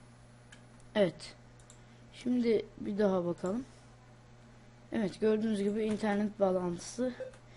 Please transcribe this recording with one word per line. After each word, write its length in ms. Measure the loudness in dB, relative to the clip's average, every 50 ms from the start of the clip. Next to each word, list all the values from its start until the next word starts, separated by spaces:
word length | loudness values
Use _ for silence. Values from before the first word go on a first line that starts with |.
| -20 -20 -20 -20 -20 -20 -20 -20 -20 -20 -20 -20 -20 -20 -20 -20 -20 -4 2
Evet. 400 | 2 2 2 2 -4 -12 -18 -18 -20 -20 -20 -20 -20 -20 -20 -20 -20 -20 -20 -20 -20 -20 -20 -20
Şimdi 540 | -10 -4 -2 -2 0 2 2 2 2 0 -2 -8 -10
bir 180 | -8 -6 0 2
daha 260 | 2 2 2 2 0
bakalım. 400 | 0 -2 -2 -2 -4 -4 -4 -6 -8 -14 -20 -20 -20 -20 -20 -20 -20 -20 -20 -20 -20 -20 -20 -20 -20 -20 -20 -20 -20 -20 -20 -14 -6 -4
Evet, 280 | -2 -2 -2 -2 0
gördüğünüz 420 | 2 2 4 4 2 0 0 0 0
gibi 220 | 0 0 0 0
internet 560 | 0 0 0 0 0 2 2 0 0 0 2
bağlantısı 720 | 2 4 4 2 0 0 -2 -4 -6 -10 -6 -4 -4 -4 -4 -6 -10 -12 -12 -16 -20 -20 -20